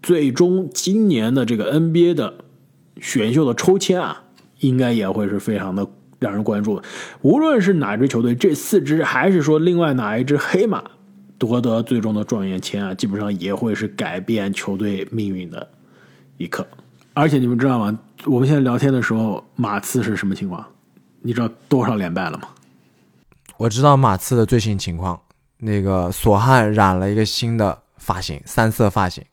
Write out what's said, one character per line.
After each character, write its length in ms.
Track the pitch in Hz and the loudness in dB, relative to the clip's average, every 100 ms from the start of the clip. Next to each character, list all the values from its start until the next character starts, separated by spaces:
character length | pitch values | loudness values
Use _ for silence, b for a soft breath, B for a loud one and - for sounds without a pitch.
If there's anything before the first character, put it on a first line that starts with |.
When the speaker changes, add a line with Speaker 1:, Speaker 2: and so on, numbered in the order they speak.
Speaker 1:
最 300 | - 170 143 | 2 2 2
终 360 | 123 175 185 170 | 2 2 2 -2
今 320 | - - 202 214 | -6 -2 2 2
年 260 | 135 110 | 2 2
的 140 | 135 117 | 0 0
这 100 | 117 | -2
个 140 | 101 | 0
N 220 | 151 165 | 0 2
B 180 | 165 170 | 4 2
A 40 | |
的 200 | 156 104 - - _ _ _ _ - | 2 -4 -8 -20 _ _ _ _ -16
选 320 | - 135 107 | -4 -2 2
秀 120 | 131 | 2
的 100 | 143 | 2
抽 240 | 113 - 190 | 2 4 2
签 220 | - 185 | 2 0
啊， 220 | 131 - - _ _ _ | 0 -8 -16 _ _ _
应 180 | 135 127 | 0 2
该 160 | 127 | 2
也 160 | 117 98 | 0 -2
会 200 | 98 104 | -2 -2
是 100 | 101 | -4
非 180 | - 104 | -4 -4
常 160 | 95 | -4
的 140 | 95 98 - _ _ | -4 -6 -8 _ _
让 140 | 113 | -6
人 100 | 101 | -2
关 180 | 110 104 | -2 -2
注。 220 | 104 101 B B B B | -2 -4 B B B B
无 180 | 135 233 | 4 4
论 240 | 320 269 | 4 2
是 120 | 185 | 4
哪 220 | 180 113 107 | 2 0 0
支 120 | 135 | 0
球 120 | 117 | 2
队， 140 | 120 | 0
这 180 | 123 196 | 2 2
四 280 | 147 - 202 | 0 0 0
支 240 | 143 156 | 2 0
还 260 | 156 - 165 | 0 0 2
是 100 | 185 | 2
说 200 | 143 156 | 4 2
另 180 | 165 175 | 4 2
外 160 | 165 | 2
哪 240 | 131 104 110 | 0 -2 -4
一 60 | |
支 120 | 127 147 | 0 0
黑 300 | - 185 220 | 0 0 0
马 160 | 190 - _ _ - - - | -2 -8 _ _ -20 -20 -6
夺 220 | 113 123 | -2 0
得 200 | 120 113 | 0 0
最 180 | 117 120 | 0 -2
终 120 | 110 | 0
的 120 | 107 | -4
状 200 | 107 117 | -2 -4
元 160 | 98 92 | -2 -6
签 240 | - 101 | -6 -8
啊， 80 | 98 | -6
基 120 | 95 104 | -6 -4
本 140 | 101 | -4
上 120 | 104 101 | -4 -6
也 160 | 95 | -4
会 180 | 98 117 | -4 -2
是 120 | 104 107 | -4 -6
改 320 | - 95 165 | -6 -8 -8
变 340 | - 113 101 | -4 -4 -2
球 240 | 98 - 95 | -6 -6 -4
队 300 | 104 98 98 | -4 -6 -6
命 200 | 113 101 | -6 -6
运 160 | 95 87 | -6 -10
的 180 | - - _ b b b b b _ | -14 -16 _ b b b b b _
一 120 | 175 | -10
刻。 180 | - - - _ _ _ | -8 -10 -14 _ _ _
而 140 | - 156 | 0 2
且 100 | 143 | 2
你 80 | 123 | 2
们 100 | 120 | 0
知 100 | 135 | 2
道 120 | 123 | 0
吗？ 180 | 104 110 - _ | 0 -4 -10 _
我 160 | - 127 | -2 2
们 80 | 131 | 2
现 80 | 151 | 2
在 40 | |
聊 140 | 127 120 | 2 2
天 160 | 139 | 0
的 80 | 131 | 0
时 120 | 110 | 0
候， 320 | 113 110 98 - | 0 -2 -4 -10
马 240 | - 113 104 | -6 -4 -4
刺 240 | - 127 | -4 -4
是 140 | 107 98 | -2 -2
什 100 | 101 | -4
么 80 | |
情 140 | 92 98 | -4 -6
况？ 180 | 87 - _ _ _ _ _ | -10 -14 _ _ _ _ _
你 120 | 117 | -6
知 80 | 120 | -2
道 80 | 113 - _ | -4 -6 _
多 180 | 135 117 | 0 2
少 80 | |
连 180 | 110 90 | -2 -2
败 160 | 90 85 | -4 -6
了 100 | 78 | -8
吗？ 100 | - - b b b b b b _ _ - - | -16 -20 b b b b b b _ _ -20 -4
Speaker 2:
我 120 | 117 | -2
知 120 | 110 | 4
道 160 | 143 139 | 4 6
马 200 | 127 92 | 4 0
刺 180 | - | 0
的 100 | 123 | 0
最 140 | 110 123 | 2 2
新 180 | 107 98 | 0 -4
情 200 | - 85 | -4 -6
况， 240 | 92 87 _ _ _ _ | -6 -6 _ _ _ _
那 220 | 110 101 | -4 -2
个 300 | 95 95 87 | 0 0 0
索 260 | 92 - 101 | 0 2 4
汉 360 | 117 131 107 | 6 4 4
染 260 | 107 98 92 | 4 4 4
了 100 | 98 | 0
一 60 | |
个 100 | 104 | 0
新 320 | 107 - 117 117 | 0 -2 -4 0
的 220 | 101 - _ _ | -2 -2 _ _
发 240 | - 95 | -6 -6
型， 200 | 95 76 | -6 -12
三 280 | - - 110 | -6 0 0
色 160 | 107 110 | 2 0
发 200 | 104 92 | 2 -2
型 140 | - - | -4 -18